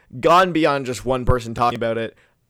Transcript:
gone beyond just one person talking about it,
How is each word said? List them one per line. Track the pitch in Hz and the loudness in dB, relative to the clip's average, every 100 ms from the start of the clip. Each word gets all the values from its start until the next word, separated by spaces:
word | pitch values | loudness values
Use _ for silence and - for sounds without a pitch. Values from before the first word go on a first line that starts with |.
| _ 127 | _ -2
gone | 156 175 185 | 4 4 4
beyond | 160 156 139 127 | 2 0 0 -4
just | 110 | -6
one | 117 131 | -4 -2
person | 123 123 113 | 0 0 -2
talking | 117 120 117 | -2 -2 0
about | 113 113 | -2 -4
it, | 113 - _ _ | -6 -10 _ _